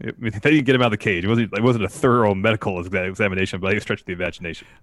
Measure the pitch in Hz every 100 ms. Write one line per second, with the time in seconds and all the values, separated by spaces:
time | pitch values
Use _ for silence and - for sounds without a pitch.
0 | - - 117 107 147 156 123 127 120 104
1 | 117 87 95 117 104 101 120 120 95 -
2 | 131 120 107 95 101 - 107 90 87 92
3 | 92 92 104 92 95 92 95 104 - 104
4 | - 87 87 - 87 78 - _